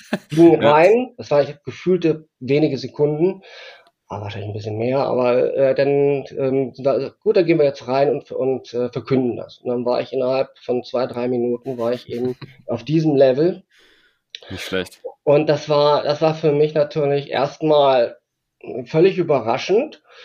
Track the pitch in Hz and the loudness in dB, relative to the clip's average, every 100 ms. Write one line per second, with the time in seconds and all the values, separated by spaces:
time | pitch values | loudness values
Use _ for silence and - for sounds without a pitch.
0 | - - - 151 170 151 143 151 180 233 | -10 -10 -2 6 6 6 4 6 6 4
1 | 247 - - 147 135 147 - - 180 185 | 0 -10 0 0 0 -6 -16 -6 0 2
2 | 165 156 - _ 131 143 151 131 127 - | 0 -2 -8 _ -2 0 0 -2 -8 -2
3 | 147 151 180 190 - - - - _ _ | -2 2 -2 -2 -12 -20 -20 -20 _ _
4 | - 101 101 101 104 104 104 107 120 135 | -14 -10 -10 -10 -10 -10 -8 -4 -2 -2
5 | 113 123 123 127 135 - 135 131 139 143 | -2 0 0 2 0 0 0 2 0 2
6 | 143 139 131 - 131 135 127 - 131 120 | 2 0 -6 -6 -2 -2 -4 -4 -2 -2
7 | 135 - 208 214 165 165 143 - 123 135 | -4 -4 0 2 2 2 2 -2 -4 0
8 | 143 143 - 104 131 127 - 120 123 135 | 0 0 -6 -4 -2 -4 -6 -6 -6 -6
9 | - 135 127 110 - - 127 123 123 123 | -2 0 0 -4 -10 -10 -6 -4 -2 -2
10 | 123 131 127 131 135 _ - 123 - 120 | -4 -4 -2 -2 -4 _ -6 -6 -4 -4
11 | 127 123 123 123 120 120 131 123 117 123 | -4 -4 -4 -2 -2 -4 -8 -6 -4 -4
12 | - 120 127 127 - - - 117 - 160 | -8 -6 -6 -8 -16 -18 -10 -8 -2 0
13 | 156 135 135 127 170 185 - _ _ _ | 2 4 4 4 0 -2 -12 _ _ _
14 | _ _ _ - - 92 - 92 90 - | _ _ _ -20 -16 -14 -6 -6 -6 -12
15 | - - 151 147 156 147 - 147 147 147 | -18 -4 2 2 2 -2 0 2 4 2
16 | - 147 160 156 160 143 151 156 147 156 | 0 0 -2 0 0 2 0 0 -2 -2
17 | 143 143 143 - 143 - 156 147 139 127 | -2 -2 -4 -4 -4 -2 2 4 4 2
18 | 117 - _ _ _ _ - - 123 156 | 0 -4 _ _ _ _ -14 -12 -4 2
19 | 190 175 143 135 110 123 - 208 311 - | 2 2 -2 -2 -2 -4 0 -2 -2 -10
20 | _ - | _ -20